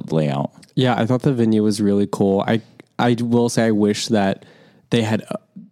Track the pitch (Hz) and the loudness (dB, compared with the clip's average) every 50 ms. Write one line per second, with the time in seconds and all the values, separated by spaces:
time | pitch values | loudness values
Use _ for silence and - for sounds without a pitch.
0 | - - 78 80 78 73 69 71 73 - _ - - - - - 127 123 120 - | -2 -2 -2 -2 -2 -2 -2 -4 -6 -6 _ -14 -20 -10 -4 -2 0 0 2 0
1 | 113 110 127 120 - 151 135 117 117 110 110 107 107 107 101 107 104 98 101 101 | 0 0 0 0 0 0 0 0 2 2 2 2 2 0 0 0 0 0 2 0
2 | 101 98 - - 104 98 98 98 101 113 113 107 - - - - - _ _ - | 0 -2 0 0 0 2 2 0 0 0 -2 -2 -4 -6 -20 -20 -20 _ _ -2
3 | 123 120 123 117 120 117 120 120 120 120 - 123 113 113 107 104 104 104 104 - | 0 0 0 0 0 0 0 2 2 2 0 0 0 2 2 2 2 2 0 0
4 | - - 117 104 98 98 98 - - - - - - _ _ _ _ - 123 117 | -2 -2 0 0 2 0 -2 -4 -8 -20 -20 -20 -20 _ _ _ _ -2 0 0
5 | 110 107 110 104 - - - - _ _ - - - - | 0 0 -2 -4 -4 -6 -10 -10 _ _ -20 -20 -20 -20